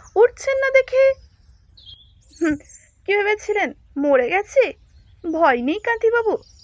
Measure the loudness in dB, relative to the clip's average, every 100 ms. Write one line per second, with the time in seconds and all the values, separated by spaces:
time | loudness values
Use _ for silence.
0 | -4 2 2 0 -6 -2 0 0 2 2
1 | 2 0 -10 _ -20 -20 -20 -20 -20 -20
2 | _ _ -20 -4 -4 -4 -8 -20 _ _
3 | -4 -2 0 -2 -4 -4 -4 -8 _ -4
4 | 0 2 2 -4 0 0 0 -4 _ _
5 | _ _ -8 2 2 2 -2 -4 -4 -2
6 | 0 0 -2 -4 -8 _